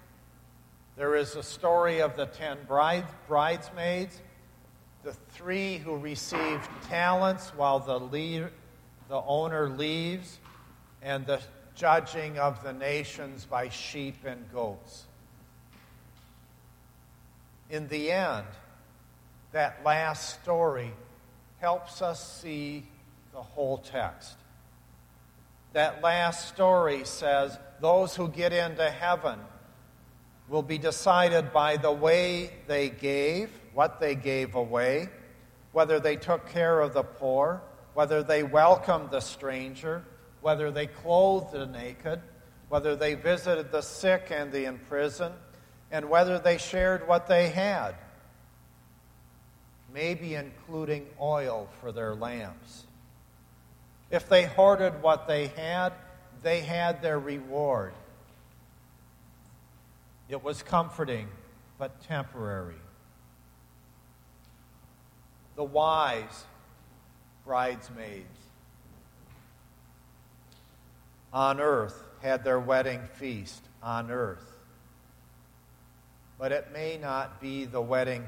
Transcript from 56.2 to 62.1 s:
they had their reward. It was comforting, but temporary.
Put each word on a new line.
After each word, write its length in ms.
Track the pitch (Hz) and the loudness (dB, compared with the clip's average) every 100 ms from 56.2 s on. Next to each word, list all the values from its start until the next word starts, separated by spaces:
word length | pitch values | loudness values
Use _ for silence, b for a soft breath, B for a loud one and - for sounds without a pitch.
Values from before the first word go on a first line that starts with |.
| - - | -20 -4
they 200 | 165 170 | 0 0
had 420 | 151 170 175 170 | 0 0 0 0
their 160 | 165 151 | 0 -2
reward. 760 | 143 143 131 143 147 117 95 - - - - - - - - - - - - - - - - - - - - - - - - | -2 -8 -4 -2 0 0 -2 -10 -20 -20 -20 -20 -20 -20 -20 -20 -20 -20 -20 -20 -20 -20 -20 -20 -20 -20 -20 -20 -20 -20 -12
It 140 | 135 | -10
was 200 | 143 143 | -8 -8
comforting, 640 | - 175 165 - 139 113 104 - - - - - | 0 0 0 -4 -4 -4 -8 -16 -20 -20 -18 -10
but 240 | 135 - | -10 -10
temporary. 680 | - | -8